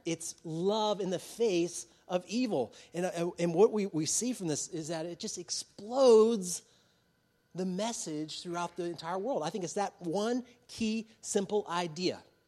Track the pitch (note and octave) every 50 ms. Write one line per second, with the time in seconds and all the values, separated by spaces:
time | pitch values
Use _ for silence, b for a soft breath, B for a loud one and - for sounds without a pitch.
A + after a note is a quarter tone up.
0 | - E3+ E3 E3 - - - - - E3+ D#3 E3 F3 G3 G#3 A3 G#3+ G#3+ G#3 F#3+
1 | G3+ F3+ F#3 D#3+ - - - - A#3 A3+ F3+ E3+ E3+ F3 - - - b b b
2 | b b F#3 F3+ F3+ - G3 A#3+ B3+ A3 F#3+ C#3 A#2+ G#2 B B B B B F3
3 | F3+ F3+ D#3+ E3+ E3+ F3 - - F3 F3 E3 E3 G#3 - A3 G#3+ G3 G3 - D3+
4 | D#3 - - - A3 B3+ B3 - F#3+ E3 D3+ - - - - D#3+ D#3+ C#3+ E3+ D#3+
5 | D#3+ F3 A#3 - - A3 - F#3 E3+ - - - - _ - - G3+ G#3+ B3 C4+
6 | C4+ B3+ A3+ A3 A3 A3+ A#3 G#3 F#3 F3+ E3+ - b b b b b b b b
7 | b b _ _ _ _ _ _ _ _ - E3+ F#3 F#3+ F3+ F#3 G#3+ A#3 A3+ -
8 | - E3+ D#3 D3+ D#3 D#3 - - - F3+ E3+ F3 F3 E3+ - - F3 F3 F3 C#3+
9 | D#3+ E3 F3+ F#3+ G3 B3+ C#4 F#3 D3+ E3 F3+ G#3+ F3 D#3+ - G3+ G3+ F3+ - -
10 | F3+ F3 D#3+ G3+ G#3 A#3 B3 B3+ A#3+ B B B B - - - A3+ G#3+ A3 A3+
11 | G#3+ b b b - - - G#3 G3+ - G#3 G#3 - - E3 F3 F3+ E3+ D3+ E3
12 | F#3 D#3 A2 F2+ - - _ _ _